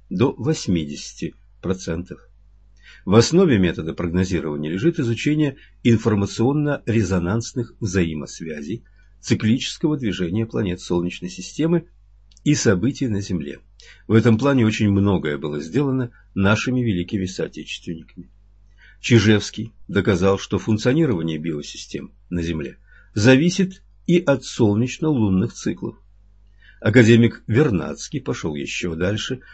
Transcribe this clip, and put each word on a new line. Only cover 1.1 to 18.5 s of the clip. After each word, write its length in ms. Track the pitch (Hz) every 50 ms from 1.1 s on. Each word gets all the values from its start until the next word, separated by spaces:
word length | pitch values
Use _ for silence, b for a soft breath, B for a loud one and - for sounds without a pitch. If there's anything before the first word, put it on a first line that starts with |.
| - - 90 - - _ _ _ _ _
процентов. 600 | - 90 95 - - 87 80 90 90 - 71 - _ - _ _ _ - _ _ _ _ _ b b b b b b
В 120 | 92 95
основе 420 | 117 117 - 156 180 196 160 120 98
метода 340 | 90 82 78 - 80 80 71
прогнозирования 760 | - 87 82 82 92 95 92 87 78 73 - 73 73 76 78
лежит 300 | 85 98 131 170 170 156
изучение 560 | 131 113 117 - - 147 151 151 151 139 123 b b b b b
информационно-резонансных 1900 | - 120 117 110 - 117 107 101 101 95 - - 117 135 143 151 147 147 143 - - 120 104 117 101 87 95 92 85 87 107 117 113 - - 127 117 - - -
взаимосвязей 1040 | 120 95 87 98 87 82 78 73 69 - - - 85 80 76 73 73 78 110 - - _ _ - - - - -
циклического 760 | - - 113 - 110 107 120 131 - - - - - 151 151
движения 500 | 135 127 101 87 92 90 82 92 110 113
планет 340 | 110 - 120 107 90 90 -
Солнечной 500 | - - 90 87 87 90 - - 180 185
системы 580 | - 185 - - - - 156 165 175 165 165 - _ _ _ - _ - _ - - - -
и 100 | 147 147
событий 540 | - - 120 98 87 101 135 135 - 139 120
на 120 | 101 98
Земле. 400 | 98 - 95 80 71 71 69 - _ _ _ - B B B B B
В 60 | B
этом 260 | 104 113 110 123 110 107
плане 280 | 135 143 139 127 110
очень 240 | 107 107 - 110 101
многое 480 | 101 98 98 101 95 82 71 76 73 69
было 220 | 71 73 76 73
сделано 500 | 76 80 82 135 147 135 131 131 123 117 b b b b b
нашими 460 | 98 95 98 110 - - 131 127 127
великими 420 | 120 113 95 90 87 - 107 98 92
соотечественниками. 1080 | 92 - - 80 - - 78 - - - - - - 85 80 - - - 90 - - _ _ _ _